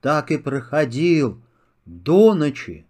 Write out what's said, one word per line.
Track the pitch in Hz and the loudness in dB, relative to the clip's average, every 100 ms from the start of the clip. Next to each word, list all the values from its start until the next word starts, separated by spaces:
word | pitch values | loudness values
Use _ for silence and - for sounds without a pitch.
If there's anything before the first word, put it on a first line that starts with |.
Так | 131 151 - | -2 -4 -2
и | 156 | -6
проходил | 139 135 120 147 147 120 170 165 135 98 _ _ _ _ - | -4 -8 -4 -2 -2 -2 0 2 0 -4 _ _ _ _ -20
до | 85 87 180 220 | -14 0 4 6
ночи. | 202 151 139 - 80 _ | 4 -2 -4 -14 -16 _